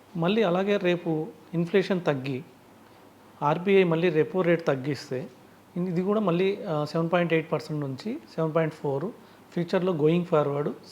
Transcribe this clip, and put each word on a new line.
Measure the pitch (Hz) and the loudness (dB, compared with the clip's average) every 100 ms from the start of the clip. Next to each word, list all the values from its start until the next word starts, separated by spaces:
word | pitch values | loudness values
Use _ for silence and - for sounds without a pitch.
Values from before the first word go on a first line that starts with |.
| - 170 | -12 -2
మళ్ళీ | 165 220 | 0 2
అలాగే | 196 175 196 202 | 2 2 0 0
రేపు | 180 175 175 156 160 - - | 2 0 -2 -4 -4 -12 -8
ఇన్‌ఫ్లేషన్ | 170 170 202 180 185 170 | -4 2 2 2 0 0
తగ్గి | 139 131 127 - - - - - - - - - - | -2 -2 -8 -10 -20 -20 -20 -20 -20 -20 -20 -20 -4
ఆర్బీఐ | 147 160 185 196 180 | 0 0 4 4 6
మళ్ళీ | 160 180 | 4 2
రెపో | 156 151 185 | 2 0 2
రేటు | 175 165 | 2 2
తగ్గిస్తే | 160 135 135 135 - 127 190 - - - - 175 | 2 -2 -2 -6 -6 -8 -8 -16 -20 -20 -12 -6
ఇది | 180 175 | -4 -2
కూడా | 185 208 | 0 0
మళ్ళీ, | 196 170 190 202 | 2 2 0 -2
ఆ, | 202 151 | -4 -4
సెవెన్ | 147 165 165 | -2 -2 0
పాయింట్ | 180 170 | 2 2
ఎయిట్ | 160 156 | 0 0
పర్సెంట్ | 151 - 151 | -4 -4 -6
నుంచి | 139 131 214 294 - | -4 -6 -8 -10 -10
సెవెన్ | - 160 | -4 -2
పాయింట్ | 160 160 | 0 -2
ఫోర్, | - 147 139 185 - - - - | -2 -4 -4 -6 -10 -20 -20 -10
ఫ్యూచర్లో | 175 170 190 180 | -6 -2 0 0
గోయింగ్ | 165 151 175 | 2 2 2
ఫార్వర్డ్ | 170 156 143 143 147 - - | 2 2 2 0 -4 -6 -6